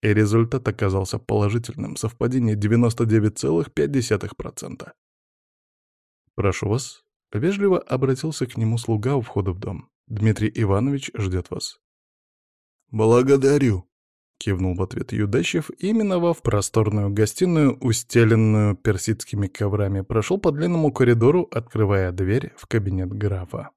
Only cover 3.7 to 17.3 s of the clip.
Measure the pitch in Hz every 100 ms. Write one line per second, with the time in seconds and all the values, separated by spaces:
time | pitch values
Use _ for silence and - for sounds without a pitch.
3.7 | - 143 139 113 104 - - 87 - -
4.7 | - - - _ _ _ _ _ _ _
5.7 | _ _ _ _ _ _ - 98 92 104
6.7 | 117 - - _ _ _ 110 151 202 202
7.7 | 180 - 127 131 131 160 151 127 - 110
8.7 | 113 - 110 117 143 113 - 95 90 104
9.7 | 92 - _ _ 110 110 107 107 - 104
10.7 | 98 131 139 - - 98 92 - - -
11.7 | - _ _ _ _ _ _ _ _ _
12.7 | _ _ 110 110 120 131 139 135 143 135
13.7 | 95 - _ _ _ _ _ - 92 92
14.7 | 90 95 110 - 110 104 123 175 170 151
15.7 | - 185 226 208 185 170 165 - 104 -
16.7 | 120 107 107 101 101 107